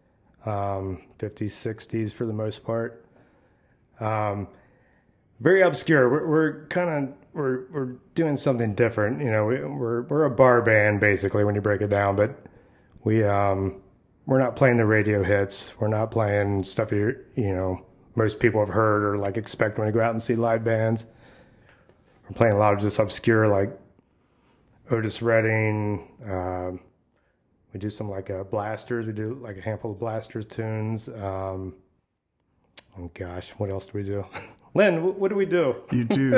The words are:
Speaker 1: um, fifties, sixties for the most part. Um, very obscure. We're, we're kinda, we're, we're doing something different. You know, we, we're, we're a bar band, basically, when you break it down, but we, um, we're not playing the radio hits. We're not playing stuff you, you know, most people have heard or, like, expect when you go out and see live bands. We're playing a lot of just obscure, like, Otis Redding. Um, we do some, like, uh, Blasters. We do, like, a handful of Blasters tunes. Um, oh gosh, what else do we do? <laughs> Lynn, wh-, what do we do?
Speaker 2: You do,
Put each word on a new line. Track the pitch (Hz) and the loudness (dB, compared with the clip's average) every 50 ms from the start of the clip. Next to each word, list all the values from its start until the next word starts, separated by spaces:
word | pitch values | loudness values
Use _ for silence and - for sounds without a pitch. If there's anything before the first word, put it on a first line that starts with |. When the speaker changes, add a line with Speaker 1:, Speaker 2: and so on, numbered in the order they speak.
| _ _ _ _ _ _ _ _ - | _ _ _ _ _ _ _ _ -8
Speaker 1:
um, | 110 104 101 101 98 98 95 95 95 92 90 - - - - | -6 -6 -4 -4 -4 -6 -6 -6 -6 -8 -10 -12 -18 -14 -10
fifties, | - 104 - - 110 104 - | -10 -10 -8 -6 -8 -8 -8
sixties | - - 117 110 110 - - - 113 110 104 - | -8 -8 -8 -8 -8 -12 -8 -6 -4 -4 -4 -6
for | - 123 | -6 -6
the | 113 107 | -6 -4
most | 107 110 110 104 - - | -4 -4 -6 -6 -8 -8
part. | - 113 113 113 117 - - - _ _ _ _ _ _ _ _ _ _ _ _ _ _ _ _ _ _ - | -6 -4 -4 -4 -6 -8 -14 -20 _ _ _ _ _ _ _ _ _ _ _ _ _ _ _ _ _ _ -8
Um, | 113 107 110 107 107 104 101 104 98 - - - _ _ _ _ _ _ _ _ _ _ _ _ _ _ _ - | -4 -4 -2 -2 -2 -2 -4 -4 -8 -10 -12 -20 _ _ _ _ _ _ _ _ _ _ _ _ _ _ _ 0
very | 113 147 185 190 | 4 4 6 8
obscure. | 185 175 147 - - - 160 143 127 123 | 6 6 4 0 2 4 6 6 6 6
We're, | 127 151 - 165 | 4 2 0 2
we're | 151 160 160 156 147 - - - | 2 2 2 2 0 -4 -10 -6
kinda, | - 180 180 175 156 147 139 131 - - - _ - | -2 -2 -2 0 -2 -2 -4 -4 -8 -14 -20 _ -8
we're, | 170 143 131 131 127 127 - | -4 -2 -2 -2 -4 -6 -8
we're | - 147 131 127 123 - _ _ - | -6 -6 -6 -6 -8 -12 _ _ -4
doing | - 165 156 143 131 | -2 0 0 0 0
something | - 143 131 117 117 107 101 | 0 0 0 0 0 -2 2
different. | - 120 113 113 - 104 104 131 147 | 2 2 2 2 0 0 0 0 -2
You | 147 123 | -2 0
know, | 110 107 107 | 0 0 2
we, | 107 123 139 147 | 0 0 -2 -4
we're, | 147 143 143 127 113 120 117 123 | -6 -6 -6 -4 -4 -4 -4 -4
we're | - 143 147 156 | -2 0 0 0
a | 143 | 2
bar | 123 101 135 127 123 120 | 6 6 8 8 8 8
band, | 110 110 110 107 104 107 107 101 | 6 6 6 6 6 6 4 4
basically, | 104 104 101 92 98 98 - 104 104 | 4 4 4 4 0 0 2 2 2
when | 104 101 | 2 2
you | 104 | 0
break | 98 104 101 95 | 0 0 0 0
it | 104 101 | 0 0
down, | 101 101 101 101 98 | 2 2 2 2 2
but | 101 104 110 - - - - - - _ _ _ _ _ _ _ - - | 2 2 0 0 -8 -18 -20 -20 -20 _ _ _ _ _ _ _ -6 -2
we, | 110 107 113 107 | 0 2 4 4
um, | 101 101 101 101 101 98 95 98 95 92 - - - _ _ _ _ _ _ - | 4 2 2 2 2 0 0 -2 -4 -4 -8 -18 -20 _ _ _ _ _ _ -2
we're | - 135 131 | 0 2 2
not | 131 123 120 | 2 2 2
playing | - 143 131 120 120 | 4 4 4 6 6
the | 113 | 4
radio | 104 110 107 104 107 107 101 95 | 4 4 4 4 2 2 2 2
hits. | 90 104 98 98 98 - - - - - - | 2 2 2 0 -2 -4 -8 -10 -10 -8 -4
We're | 110 107 | -2 -2
not | 110 107 110 113 | 0 -2 -2 -2
playing | - 113 110 104 101 101 101 101 101 98 92 | -2 -2 0 0 2 0 0 0 0 -2 -2
stuff | - - - 110 101 107 | -4 -2 -4 -2 -2 0
you, | 101 104 110 - - - - - | 0 0 0 -2 -4 -10 -12 -6
you | - 110 98 95 | -4 -2 -2 -2
know, | 92 95 95 92 92 - - _ _ _ _ - | -2 -2 -4 -4 -6 -10 -16 _ _ _ _ -2
most | 117 110 107 107 - | 0 0 0 0 2
people | - 117 104 107 | 2 2 4 2
have | 104 98 92 | 0 0 2
heard | 107 110 110 107 104 104 | 2 2 2 2 2 0
or, | 104 101 104 | 0 -2 -2
like, | 98 98 95 | -4 -4 -4
expect | 113 107 - - - 117 107 101 - | -6 -6 -6 -4 -2 -2 -2 -2 -2
when | 107 107 | -2 0
you | 107 | 0
go | 117 | 0
out | 110 117 | 0 0
and | 113 113 - | -2 -2 -2
see | - 120 | -2 0
live | 113 117 117 113 117 113 | 0 0 0 0 0 0
bands. | 113 113 110 110 113 113 110 - - - _ - - - - - _ _ _ _ _ - _ _ _ _ _ _ _ _ _ _ - | 0 0 0 2 0 0 -2 -4 -10 -20 _ -20 -20 -20 -20 -20 _ _ _ _ _ -20 _ _ _ _ _ _ _ _ _ _ -10
We're | 104 - | 0 2
playing | 117 117 104 | 2 4 4
a | 101 | 4
lot | 107 104 101 | 4 4 2
of | 98 | 2
just | 104 104 - - | 0 -2 0 0
obscure, | 110 101 - - - - 113 110 110 107 | -2 -2 -2 -4 2 2 4 4 4 4
like, | 101 98 98 107 - - - _ _ _ _ _ _ _ _ _ _ _ _ _ _ _ _ _ _ _ _ - | 2 2 0 -2 -6 -10 -20 _ _ _ _ _ _ _ _ _ _ _ _ _ _ _ _ _ _ _ _ -4
Otis | 123 113 110 110 104 - | -4 -2 -2 -4 -6 -4
Redding. | 117 117 113 113 110 110 110 110 110 107 107 107 104 104 104 98 - - - - 127 | -2 2 2 2 2 2 0 0 0 0 0 -2 -2 -4 -4 -6 -8 -12 -20 -18 -12
Um, | 104 95 92 90 92 92 92 90 92 90 90 - _ _ _ _ _ _ _ _ _ _ _ _ _ _ _ _ _ - | -8 -6 -6 -6 -6 -6 -6 -6 -8 -10 -10 -14 _ _ _ _ _ _ _ _ _ _ _ _ _ _ _ _ _ -14
we | 107 | -8
do | 92 107 | -8 -8
some, | 104 - 107 104 | -8 -8 -10 -8
like, | 98 95 92 - | -8 -10 -8 -8
uh, | 98 92 98 | -8 -8 -8
Blasters. | 98 113 104 101 107 110 104 - - 123 117 113 | -6 -6 -6 -4 -6 -8 -10 -8 -6 -6 -6 -6
We | 110 | -6
do, | 110 104 107 107 123 135 120 | -6 -6 -6 -8 -8 -10 -12
like, | 113 101 95 | -16 -14 -10
a | |
handful | 92 110 107 95 - 117 | -8 -8 -8 -6 -8 -10
of | 104 92 | -8 -8
Blasters | 117 113 110 110 107 - - 113 110 | -8 -6 -6 -8 -8 -8 -10 -12 -12
tunes. | 110 - - 113 110 110 110 110 110 113 110 110 - | -10 -10 -8 -8 -6 -6 -6 -4 -6 -6 -6 -8 -12
Um, | 120 110 98 98 95 95 95 95 95 95 95 92 - - _ _ _ _ _ _ _ _ _ _ _ _ _ _ _ _ _ _ - - - _ - 95 | -14 -10 -8 -8 -6 -6 -8 -8 -8 -8 -10 -12 -14 -16 _ _ _ _ _ _ _ _ _ _ _ _ _ _ _ _ _ _ -20 -20 -20 _ -18 -16
oh | 87 85 - | -16 -16 -12
gosh, | - 95 87 87 90 90 - - - | -12 -12 -10 -10 -12 -12 -12 -6 -6
what | 107 98 | -4 -4
else | 98 98 - - | -4 -8 -10 -10
do | - | -8
we | 104 101 | -8 -6
do? | 98 101 101 95 - - - - - | -4 -4 -6 -6 -8 -12 -16 -16 -16
<laughs> | - _ _ _ - | -20 _ _ _ 0
Lynn, | 170 208 202 175 160 | 2 4 4 2 2
wh-, | 165 185 190 190 | 0 -2 -2 -2
what | 196 190 | -2 -2
do | 208 | 0
we | 202 196 | 0 -2
do? | 185 170 180 160 135 123 - - - | 0 0 0 0 0 -2 -4 -6 -4
Speaker 2:
You | - 123 120 | -2 -2 0
do, | 113 - 139 135 135 123 | 0 0 2 2 4 4